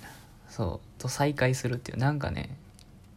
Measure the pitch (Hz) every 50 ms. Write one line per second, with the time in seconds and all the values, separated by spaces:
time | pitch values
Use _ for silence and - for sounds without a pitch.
0 | - - - - - - - - - - - - 107 80 - - - - - -
1 | - 131 - - 143 151 143 - 127 127 131 131 - 120 123 131 - - - 113
2 | 127 143 151 143 - - - - - - - - - - - - - - - -
3 | - - -